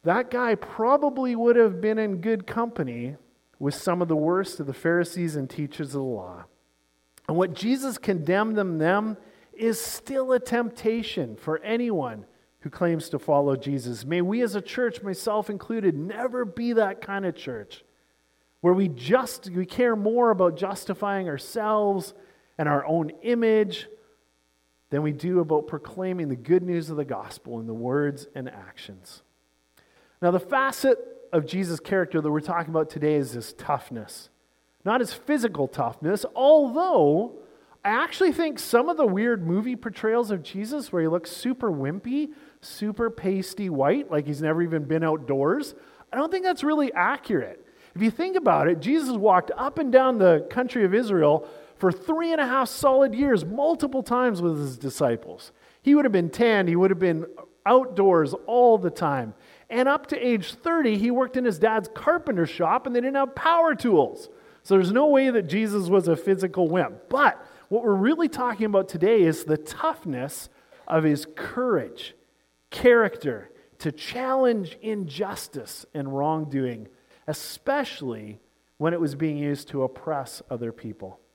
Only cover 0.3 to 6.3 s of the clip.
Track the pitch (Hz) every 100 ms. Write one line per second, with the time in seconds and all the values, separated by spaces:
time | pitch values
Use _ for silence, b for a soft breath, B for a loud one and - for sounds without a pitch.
0.3 | 247 240 214 - - 226 285 294 262 254
1.3 | 233 233 240 226 180 208 220 214 185 202
2.3 | 220 185 226 233 233 131 120 123 147 _
3.3 | _ _ _ 143 - - 175 170 156 151
4.3 | 180 - - 143 131 165 170 170 180 170
5.3 | 151 131 - 143 - 143 139 131 110 90